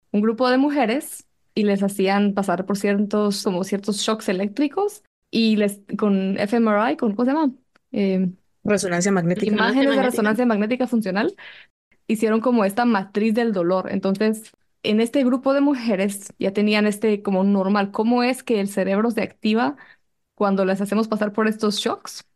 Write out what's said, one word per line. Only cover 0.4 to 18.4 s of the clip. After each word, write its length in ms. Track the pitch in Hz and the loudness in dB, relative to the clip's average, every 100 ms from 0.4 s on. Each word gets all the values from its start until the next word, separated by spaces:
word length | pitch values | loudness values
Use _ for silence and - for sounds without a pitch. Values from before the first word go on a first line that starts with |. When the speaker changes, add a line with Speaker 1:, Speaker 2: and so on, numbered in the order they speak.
| 254 | 2
Speaker 1:
de 80 | 254 | 2
mujeres 680 | 285 285 220 269 - - - _ _ | 2 0 0 -2 -6 -14 -20 _ _
y 100 | - | -2
les 200 | 208 196 | 0 2
hacían 500 | 196 202 190 202 208 | 0 0 0 2 2
pasar 320 | 196 196 175 185 | 0 -2 -2 -2
por 120 | 196 | -2
ciertos, 640 | 208 202 208 208 208 202 | 0 0 0 0 0 -2
como 200 | 214 180 | -2 -2
ciertos 340 | 190 196 208 202 | -2 -4 -4 -4
shocks 320 | - 220 - | -2 -2 -2
eléctricos 720 | 185 202 208 294 381 403 - _ _ _ | -4 -4 -2 -2 -2 -4 -6 _ _ _
y 260 | - 226 214 | 0 2 2
les, 240 | 208 202 - 202 | 0 -4 -10 -2
con 400 | 208 196 190 196 | 0 2 0 -2
F 180 | 208 233 | 0 2
M 160 | 226 | 2
R 200 | 208 240 | 2 0
I, 40 | 311 | 0
con, 160 | 233 202 | -2 0
¿cómo 100 | 247 | 0
se 80 | |
llama? 200 | 302 294 - _ _ _ | 2 0 -2 _ _ _
Eh, 380 | 214 196 185 185 180 _ _ | -2 0 0 -2 -6 _ _
Speaker 2:
Resonancia 480 | 208 202 196 175 196 | 0 0 0 0 2
magnética. 400 | 190 170 185 214 | 2 2 0 0
Speaker 1:
imágenes 420 | 208 226 262 277 269 | 2 2 2 2 2
de 60 | |
Speaker 3:
Resonancia 0 | |
magnética. 80 | 262 | 0
Speaker 1:
resonancia 340 | 233 208 214 247 | 0 0 2 2
magnética 420 | 208 214 247 247 | 2 0 -2 0
funcional. 480 | 233 190 185 311 - - - - _ _ _ - | 0 0 -2 -2 -6 -14 -20 -20 _ _ _ -4
Hicieron 320 | 220 220 226 | 0 2 2
como 240 | 254 240 196 | 2 2 2
esta 200 | 202 240 | 2 2
matriz 480 | 202 190 208 220 | 2 -2 -2 0
del 180 | 214 233 | 2 0
dolor. 360 | 190 170 185 - | 0 2 0 -2
Entonces, 600 | 196 190 196 220 220 - _ _ _ | -2 -2 0 0 -2 -8 _ _ _
en 180 | 220 214 | 0 0
este 220 | 233 285 | 2 2
grupo 300 | 247 254 269 | 2 2 2
de 80 | 277 | 2
mujeres 680 | 285 262 233 185 202 202 - - | 2 0 0 0 -2 -4 -12 -6
ya 140 | 196 | -4
tenían 320 | 202 208 214 208 | 0 2 2 2
este 340 | 208 220 208 | 0 0 0
como 200 | 202 185 | 0 0
normal, 480 | 196 196 190 208 196 | 2 2 2 0 0
cómo 320 | 214 220 247 | 0 0 2
es 200 | 247 254 | 0 -2